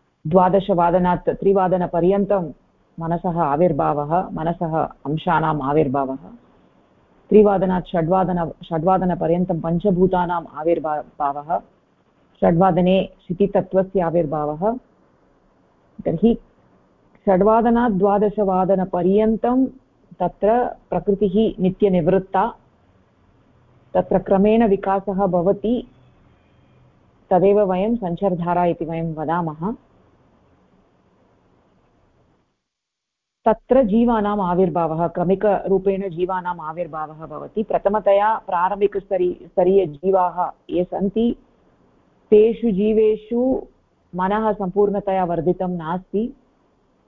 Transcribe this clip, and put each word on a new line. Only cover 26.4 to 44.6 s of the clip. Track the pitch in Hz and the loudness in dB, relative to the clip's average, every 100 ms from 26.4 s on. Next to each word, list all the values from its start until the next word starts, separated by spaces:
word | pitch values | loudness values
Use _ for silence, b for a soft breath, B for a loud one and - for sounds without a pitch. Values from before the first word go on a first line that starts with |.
| _ _ _ _ _ _ _ _ - | _ _ _ _ _ _ _ _ 0
तदेव | 180 196 202 196 | 2 4 4 2
वयं | 185 208 233 | 0 -2 -2
सञ्चरधारा | 185 170 202 175 175 175 | -4 -2 -2 -2 -2 0
इति | 175 165 | 0 -2
वयं | 160 165 165 | -6 -6 -6
वदामः। | 156 147 170 165 156 185 247 _ _ _ _ _ _ _ _ _ _ _ _ _ _ _ _ _ _ _ _ _ _ _ _ _ _ _ _ _ _ _ _ _ _ _ _ | -6 -4 -4 -4 -6 -8 -8 _ _ _ _ _ _ _ _ _ _ _ _ _ _ _ _ _ _ _ _ _ _ _ _ _ _ _ _ _ _ _ _ _ _ _ _
तत्र | 226 214 - 254 | -2 -2 2 2
जीवानाम् | 226 220 240 226 208 208 | 4 2 2 0 -2 -2
आविर्भावः, | 180 180 185 170 165 160 170 | -2 2 0 0 -2 -2 -4
क्रमिकरूपेण | 170 175 190 214 190 - 190 190 190 196 | -2 -2 0 0 0 0 0 0 -4 -6
जीवानाम् | 165 180 185 175 175 | -6 -4 -4 -6 -10
आविर्भावः | 156 160 165 156 151 156 156 | -10 -10 -8 -8 -10 -12 -14
भवति। | 147 143 208 | -14 -12 -8
प्रथमतया | - 175 196 214 202 196 214 220 - | -4 -2 0 0 2 2 2 -2 -4
प्रारम्भिकस्तरी-, | 180 180 202 202 202 185 190 180 - 180 | -2 -2 0 -2 -2 -6 -2 -2 -2 -6
स्तरीयजीवाः | - 180 196 170 147 190 190 180 170 170 - - | 0 4 4 2 -4 0 2 2 -2 -6 -6 -6
ये | 165 | -4
सन्ति, | 180 170 190 220 233 - _ _ _ _ _ _ _ _ - | -4 -2 -4 0 -2 -4 _ _ _ _ _ _ _ _ 4
तेषु | 214 220 226 233 | 6 6 2 -2
जीवेषु | 185 214 220 214 214 - 240 262 330 - _ _ _ _ 175 | 0 2 2 2 0 -2 -2 0 -2 -6 _ _ _ _ -4
मनः | 185 214 220 | -2 0 -2
सम्पूर्णतया | 208 | -2